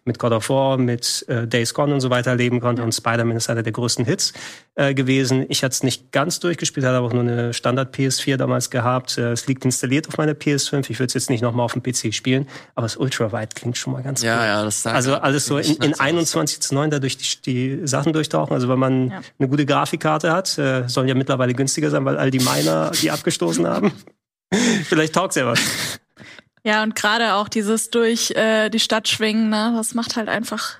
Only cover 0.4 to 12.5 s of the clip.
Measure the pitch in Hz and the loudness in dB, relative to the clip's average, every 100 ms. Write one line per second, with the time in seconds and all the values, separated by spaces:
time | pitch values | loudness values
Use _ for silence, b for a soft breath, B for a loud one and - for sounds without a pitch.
0.4 | - 135 135 131 123 117 - - - 117 | 2 2 2 2 0 0 -2 -4 -4 -4
1.4 | 117 120 117 - 147 139 127 123 127 120 | 0 0 0 0 2 2 2 0 2 2
2.4 | 123 120 123 120 113 - 117 117 117 113 | 2 2 0 0 -2 -2 0 2 2 0
3.4 | - 117 110 110 120 - 120 196 - B | 0 -2 -2 -2 -2 0 0 0 -2 B
4.4 | B B B - 139 139 127 135 127 131 | B B B -2 0 2 2 2 2 0
5.4 | - 147 131 - 131 - - 139 165 - | 0 -2 -2 0 -2 -2 -2 -2 0 -2
6.4 | 175 170 160 147 127 127 120 123 120 120 | -2 -2 -4 0 0 2 2 0 0 0
7.4 | 120 117 123 131 131 - 135 - - 135 | -2 -2 0 0 -2 -2 0 0 0 0
8.4 | 127 123 - 127 120 127 - - 120 117 | 2 0 0 0 0 0 -2 -2 -2 -2
9.4 | - 127 127 127 123 143 156 - 156 147 | -2 0 0 0 0 0 0 -2 0 0
10.4 | 151 139 - 143 131 120 127 127 - 120 | 0 0 0 -2 -2 -2 -2 -2 -2 0
11.4 | 120 120 120 127 127 123 113 - 127 131 | 0 0 -2 -2 -4 -4 -4 -2 0 0
12.4 | 139 | 0